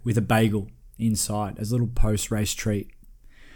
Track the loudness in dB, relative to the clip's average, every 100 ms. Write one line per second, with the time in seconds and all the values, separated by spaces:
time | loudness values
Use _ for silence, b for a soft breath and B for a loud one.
0 | -2 -2 2 4 4 0 -6 -14 -20 -4
1 | -2 0 -2 -4 -4 -6 -4 0 0 4
2 | 4 4 0 -2 -2 -2 -2 -2 -4 -14
3 | -20 -20 b b b